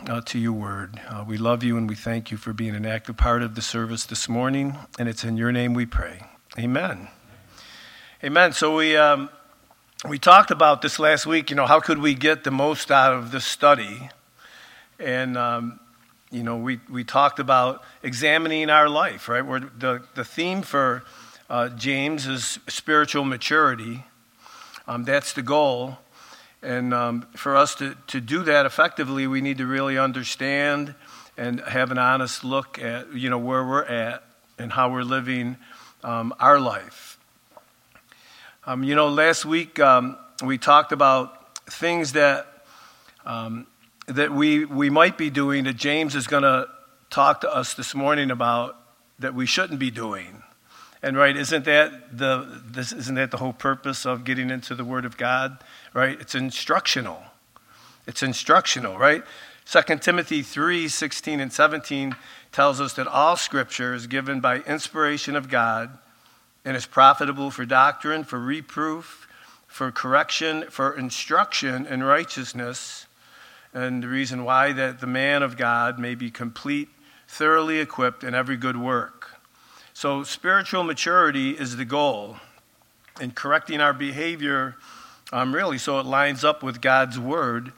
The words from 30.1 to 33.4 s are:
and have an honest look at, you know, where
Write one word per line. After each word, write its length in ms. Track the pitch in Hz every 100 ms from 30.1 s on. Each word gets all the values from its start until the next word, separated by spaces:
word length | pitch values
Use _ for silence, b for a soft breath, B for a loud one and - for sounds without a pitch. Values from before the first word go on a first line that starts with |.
| 127 117 - 135 139 143 143 143 - B B B -
and 240 | 120 120
have 300 | - 127 127
an 80 | 127
honest 440 | 123 131 127 -
look 340 | 127 135 131 -
at, 360 | 117 120 -
you 160 | 131 127
know, 80 |
where 280 | 123